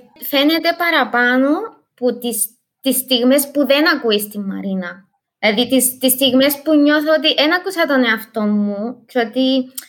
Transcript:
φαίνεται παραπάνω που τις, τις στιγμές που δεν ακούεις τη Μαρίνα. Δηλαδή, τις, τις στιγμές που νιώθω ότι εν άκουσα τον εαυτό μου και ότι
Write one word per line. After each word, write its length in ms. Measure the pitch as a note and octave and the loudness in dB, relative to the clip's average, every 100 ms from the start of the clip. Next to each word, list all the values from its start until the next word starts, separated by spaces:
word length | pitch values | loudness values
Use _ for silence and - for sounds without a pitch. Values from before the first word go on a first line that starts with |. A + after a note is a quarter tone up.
| - - | -12 -16
φαίνεται 440 | - C#4 D4 E4 E4 E4+ | -4 0 2 2 0 -2
παραπάνω 680 | E4+ D#4+ A#3 A#3+ B3 B3+ C#4 E4 A4+ - _ | 0 0 0 0 2 2 2 0 -4 -14 _
που 240 | - B3 A3 | -4 -2 -2
τις, 300 | A#3+ G#3+ - _ _ _ | -4 -4 -6 _ _ _
τις 160 | C4+ B3+ | -2 -2
στιγμές 540 | - B3 B3 C#4+ C#4+ | 0 2 4 2 0
που 160 | C#4+ C4+ | -2 0
δεν 220 | C#4 E4 | 2 2
ακούεις 340 | D4 A3+ G#3 G#3 | 0 0 -2 -2
τη 100 | G#3 | -8
Μαρίνα. 680 | G3 F#3+ G3 F#3+ F3 F#3 _ _ _ - | -8 -8 -6 -6 -8 -14 _ _ _ -4
Δηλαδή, 300 | G#3+ G#3 A#3+ | -2 0 0
τις, 300 | C4 B3+ - | 2 0 0
τις 140 | C4 | -2
στιγμές 500 | B3+ C4+ B3+ C#4 C#4+ | 0 2 2 2 0
που 120 | - | 0
νιώθω 380 | D4+ D4 D4+ D4+ D#4 | 4 4 2 2 0
ότι 100 | D4+ - | 0 0
εν 180 | D4 | 0
άκουσα 320 | F4+ F#4+ E4+ D#4 | 0 -4 -2 0
τον 180 | C4+ | 2
εαυτό 360 | A#3+ A3 - A3+ | 0 -2 -4 -4
μου 640 | G#3 G#3 G#3 G3+ A3+ B3+ _ | -2 0 -2 -4 -8 -12 _
και 120 | B3+ | -4
ότι 540 | A#3 B3+ C4 C4 B3+ - | -4 -2 0 0 -4 -12